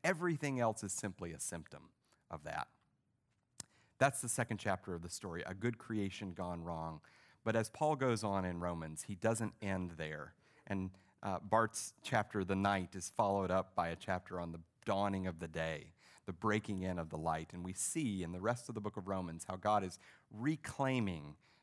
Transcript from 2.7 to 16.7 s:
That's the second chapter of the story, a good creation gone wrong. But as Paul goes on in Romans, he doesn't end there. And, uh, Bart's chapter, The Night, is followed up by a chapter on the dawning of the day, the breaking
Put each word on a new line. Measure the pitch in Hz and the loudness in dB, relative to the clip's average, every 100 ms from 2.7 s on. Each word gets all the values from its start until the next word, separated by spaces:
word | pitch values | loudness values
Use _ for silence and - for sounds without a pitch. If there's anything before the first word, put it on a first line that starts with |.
| _ _ _ _ _ _ _ _ - - _ _ - | _ _ _ _ _ _ _ _ -18 -18 _ _ 2
That's | 135 - | 2 4
the | 120 | -2
second | - 117 104 | 0 0 0
chapter | 104 92 - | 0 0 0
of | 85 | -6
the | 85 | -6
story, | - 95 85 - | -8 -6 -4 -4
a | |
good | 95 117 113 | -4 -4 -4
creation | - 107 98 - 98 | -4 -2 -2 -2 -8
gone | 85 90 85 | -6 -4 -4
wrong. | 82 82 82 80 - - - _ | -4 -6 -6 -8 -14 -20 -20 _
But | 113 113 | 0 2
as | 110 | 2
Paul | - 156 139 | 2 2 4
goes | 131 110 | 2 2
on | 107 98 90 | 2 2 2
in | 87 | 0
Romans, | 87 85 78 80 | -2 -2 -4 -8
he | - 95 | -8 0
doesn't | 110 113 113 - | 2 2 0 -4
end | 98 95 90 80 | -2 -2 -2 -4
there. | 78 76 73 - _ - - | -6 -6 -10 -16 _ -14 -4
And, | 98 92 - _ _ | -2 -4 -8 _ _
uh, | 101 90 | -4 -4
Bart's | 101 113 110 - - - | 2 4 4 0 -8 -10
chapter, | - 113 107 104 95 | 0 2 2 0 2
The | 95 | 4
Night, | 101 98 87 92 | 4 2 0 -6
is | - | -2
followed | - 101 98 92 | 2 4 4 4
up | 92 92 - | 2 2 0
by | 85 | 0
a | 85 | -2
chapter | - 90 - 90 | -2 -2 -2 -6
on | 85 | -6
the | 82 - _ - | -8 -12 _ 0
dawning | 98 101 95 92 | 2 2 2 -2
of | 82 | -4
the | 82 | -4
day, | 82 80 76 78 - - - - | -2 -2 -4 -8 -20 -20 -12 -10
the | |
breaking | 90 107 107 - | 0 2 2 2